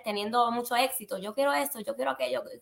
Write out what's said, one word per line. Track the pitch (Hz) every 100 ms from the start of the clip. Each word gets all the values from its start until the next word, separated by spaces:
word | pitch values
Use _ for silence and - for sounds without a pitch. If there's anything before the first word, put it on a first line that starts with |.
teniendo | 220 208 208 240 233
mucho | 240 240 240
éxito. | 254 - 208 190
"Yo | 202
quiero | 269 285
esto, | 285 185 233
yo | 202 233
quiero | 269
aquello, | 262 254 247 - 247